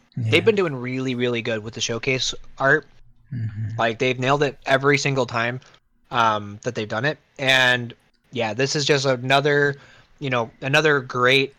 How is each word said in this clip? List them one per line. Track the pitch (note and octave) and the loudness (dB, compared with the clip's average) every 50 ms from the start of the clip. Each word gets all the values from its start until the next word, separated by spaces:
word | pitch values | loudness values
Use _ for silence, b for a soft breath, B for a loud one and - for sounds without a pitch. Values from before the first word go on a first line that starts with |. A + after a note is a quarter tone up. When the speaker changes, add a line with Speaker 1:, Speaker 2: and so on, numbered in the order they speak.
| _ _ _ | _ _ _
Speaker 1:
Yeah. | C3+ A#2 A2 | -6 -2 2
Speaker 2:
They've | C#3 E3+ - | 2 4 4
been | A3+ G#3+ | 4 2
doing | G3 F#3 D#3+ C#3 | 2 0 -2 -2
really, | B2+ A#2+ B2+ C3 C3 C3 C3 B2+ | -6 -6 -6 -4 -4 -2 -2 -2
really | A#2+ B2 B2 A#2+ A#2 | 0 0 0 0 -2
good | A2 A#2+ A2+ A2 | -2 -2 -4 -4
with | G#2+ A2+ - | -6 -10 -8
the | - | -6
showcase | - - A#2 A2+ - C3+ C3 B2+ - - - - - - - - | -6 -4 -4 -4 -2 -2 -2 -2 -2 -6 -6 -8 -14 -16 -6 0
art. | C3+ C#3 D3 D#3 - - _ - - - _ _ _ _ C3 | 2 4 4 2 0 -6 _ -20 -20 -20 _ _ _ _ -8
Speaker 1:
Mm-hmm. | A#2+ A2+ G#2+ G2 G#2 A2 G#2 A2+ A2+ | -8 -8 -6 -6 -6 -8 -6 -2 -2
Speaker 2:
Like, | A#2 A#2 A2+ - | -2 -2 0 0
they've | B2+ B2+ B2+ B2+ | -2 -2 0 0
nailed | B2+ C3 C#3+ C#3+ | 0 0 2 2
it | D3+ C3+ - - - | 0 -2 -2 -6 0
every | - C3+ C3 C#3 C#3+ C#3+ | 0 0 2 4 2 2
single | C#3 - C#3+ C3+ C3 B2 | 2 0 0 0 0 -2
time, | A#2 A#2+ A#2 A#2 A#2+ B2 C3 b b b b _ _ _ _ _ _ | -2 -2 -4 -2 -2 -4 -8 b b b b _ _ _ _ _ _
um, | - A#2+ A2+ A2 G#2+ G#2 G#2 G2+ G2+ G#2+ | 0 2 2 4 2 0 -4 -8 -14 -8
that | - B2+ A2 | -8 -6 -6
they've | A#2 G#2+ G#2+ | -6 -6 -6
done | A2+ A2 B2 | -4 -2 -2
it. | D3+ D3 - _ _ _ - | -2 -4 -4 _ _ _ -4
And, | C#3 C3 C3+ C3 B2+ B2+ B2 B2 A#2+ A#2 - _ _ _ _ _ _ _ | 0 2 4 4 6 4 4 2 0 -8 -12 _ _ _ _ _ _ _
yeah, | - A#2 A2+ A2 G#2+ | -6 -4 -4 -2 -2
this | A2+ C#3 C3+ - | -2 -2 -2 -2
is | D#3 C#3 | -2 0
just | D#3 D3+ C3+ C3 | 0 0 2 2
another, | C#3 C3 A#2+ B2 B2+ C#3 C#3 C#3 D3 C#3+ D3 C#3+ C#3+ C#3 C#3 B B B B B B _ _ | 0 -2 -2 0 2 2 2 4 2 2 4 2 2 0 -4 B B B B B B _ _
you | D3 C3+ | -6 -4
know, | B2+ A#2+ A#2 A2+ - _ | -2 -2 -4 -4 -8 _
another | C#3+ C3+ C#3+ D#3 D#3 D#3 D3 C#3 | -4 0 2 2 4 4 2 2
great, | B2 B2 - B2 B2 B2 C3+ C3+ C3+ C3+ - | -2 -4 -2 2 2 4 4 4 2 0 -6